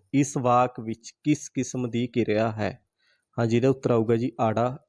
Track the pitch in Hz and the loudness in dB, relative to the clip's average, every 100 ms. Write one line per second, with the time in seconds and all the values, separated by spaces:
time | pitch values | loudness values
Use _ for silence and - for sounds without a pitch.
0 | _ 135 143 147 123 123 123 - 110 110 | _ 0 0 0 2 4 2 -2 -10 -10
1 | - - 151 151 - 135 123 127 123 117 | -14 -6 -2 -2 -2 -6 -6 -4 -4 -4
2 | 123 120 107 104 110 107 98 - _ _ | -2 -2 0 0 0 -2 -6 -6 _ _
3 | _ _ _ - 117 117 131 135 131 117 | _ _ _ -4 0 2 2 2 2 2
4 | 110 113 123 - 113 110 123 139 | 2 0 -2 -2 0 0 -2 -4